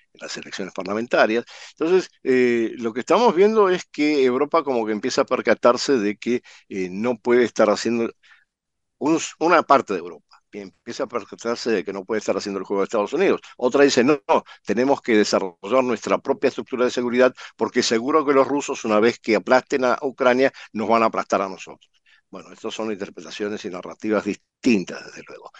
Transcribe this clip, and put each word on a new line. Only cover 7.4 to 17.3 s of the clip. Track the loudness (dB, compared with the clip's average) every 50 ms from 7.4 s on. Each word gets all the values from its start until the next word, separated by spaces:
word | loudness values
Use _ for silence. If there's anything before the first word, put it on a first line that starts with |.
| 4
estar | 2 2 2 2 2
haciendo, | 2 0 0 -2 -2 -2 -4 -4 -8 _ _ _ _ _ _ _ _ _ _ _ _ _ _ _ _ -4
un, | -2 0 0 0 -2 -6 -6 -2
una | 0 2 4 4 4
parte | 4 4 4 2 0 -6
de | -6
Europa, | -6 -8 -14 -18 _ _ _ -20 _ _
bien, | -16 -16 -16 -16
empieza | _ _ _ -14 -10 -10 -8
a | -6
percatarse | -8 -10 -10 -10 -16 -10 -6 -6 -6 -4 -2 -2
de | -2 -2 -2
que | -4 -8
no | -10 -8
puede | -6 -6 -4
estar | -2 -2 -4 -4
haciendo | -4 -6 -8 -8
el | -6
juego | -4 -2 -2
de | -2
Estados | -2 -2 -2 -2 -2 -2
Unidos. | -2 0 0 0 -2 -4 -12 -10 -4
Otra | -2 0 4 6 4
dice, | 6 6 4 4
"No, | 4 2 0 _ 0
no, | 0 0 0 -4 -18 -12 _
tenemos | -4 -2 0 2 0 0 0
que | 0 2 4 4
desarrollar | 4 4 2 -2 -2 -2 -10 _ -6 -2 0 0 2
nuestra | 0 -2 -4 -2 -2 -2 -2
propia | 0 -2 -4 0 0 -2
estructura | -2 -4 -10 -8 -4 -2 -2
de | -2
seguridad, | -2 -2 -4 -2 2 4 4 4